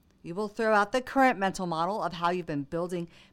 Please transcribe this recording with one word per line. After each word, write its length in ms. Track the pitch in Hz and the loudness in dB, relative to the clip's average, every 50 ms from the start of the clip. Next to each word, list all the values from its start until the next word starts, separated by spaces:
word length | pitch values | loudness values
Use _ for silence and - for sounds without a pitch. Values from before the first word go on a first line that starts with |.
| _ _ _ _ - | _ _ _ _ -14
You 120 | 160 170 | -10 -8
will 140 | 196 214 202 | -6 -6 -6
throw 240 | - - 226 220 220 | -4 -2 2 4 4
out 200 | 208 208 202 - | 4 4 2 0
the 100 | 254 254 | -2 -2
current 360 | - - 269 262 254 226 180 | 0 2 4 4 4 4 2
mental 280 | 196 190 - - 190 | 0 -2 -2 -2 -4
model 360 | 175 165 160 170 180 208 220 165 | -2 -2 0 0 -2 -2 -2 -4
of 120 | 175 180 | -4 -4
how 160 | 170 175 175 | -2 0 0
you've 160 | 185 180 165 | 0 0 -2
been 160 | 165 151 143 139 | -4 -4 -4 -4
building 460 | - 170 165 180 175 185 175 170 - - - - _ | -4 -4 -4 -4 -4 -4 -6 -6 -8 -12 -20 -20 _